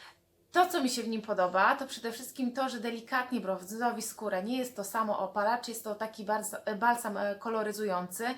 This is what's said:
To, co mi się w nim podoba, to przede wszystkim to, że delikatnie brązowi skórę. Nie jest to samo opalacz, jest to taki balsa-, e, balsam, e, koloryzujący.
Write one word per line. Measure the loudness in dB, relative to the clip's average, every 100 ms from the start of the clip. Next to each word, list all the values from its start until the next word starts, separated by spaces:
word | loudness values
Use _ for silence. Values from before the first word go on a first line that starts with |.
| -20 -20 _ _ _
To, | 4 4
co | 4
mi | 0
się | 0
w | -2
nim | -2
podoba, | 0 2 4 6 6 4
to | 0
przede | -6 -6
wszystkim | -6 -8 -2 -2
to, | 0 -2
że | -2
delikatnie | -4 -4 -2 -2 0 -2
brązowi | 0 -2 -4 0 0 0
skórę. | -6 -4 -2 0
Nie | 0 0
jest | -2 -4
to |
samo | -4 0 0 0
opalacz, | 0 2 2 2 -2
jest | -8
to | -6 -6
taki | -6 -6 -2
balsa-, | 0 -2 -4 -4
e, | 2
balsam, | 4 4 0 -2
e, | -2 -2
koloryzujący. | -2 0 0 0 0 0 -2 -2 -2